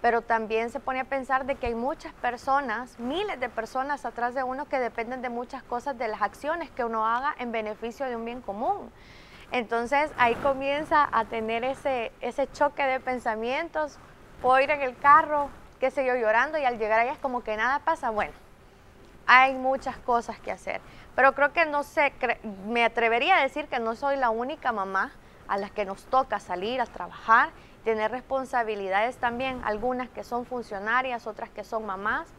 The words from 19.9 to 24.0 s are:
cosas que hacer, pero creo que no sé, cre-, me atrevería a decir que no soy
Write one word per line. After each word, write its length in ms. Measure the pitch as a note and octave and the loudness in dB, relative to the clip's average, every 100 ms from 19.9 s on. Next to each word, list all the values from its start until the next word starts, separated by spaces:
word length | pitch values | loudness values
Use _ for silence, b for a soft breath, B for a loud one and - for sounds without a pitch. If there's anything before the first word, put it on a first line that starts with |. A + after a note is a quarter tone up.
| - | -8
cosas 420 | - A#3+ A#3 G#3+ | 0 0 0 -10
que 100 | - | -10
hacer, 300 | - - - B B B | -8 -6 -8 B B B
pero 200 | - C4+ | 4 4
creo 180 | C4+ C#4+ | 6 2
que 140 | E4+ D#4+ | 2 2
no 160 | C#4+ | 0
sé, 320 | C#4 - C#4+ - | -2 2 0 0
cre-, 200 | B3 - A3 F#3+ G3 | -2 -2 -6 -10 -2
me 180 | A#3 | 2
atrevería 520 | A3+ A#3 A#3 A#3 D4+ F#4 | 2 4 2 4 4 4
a 60 | |
decir 240 | C4+ D4 D4 | 4 -2 -4
que 140 | B3 | -4
no 160 | A3+ | -4
soy 200 | A#3 | -2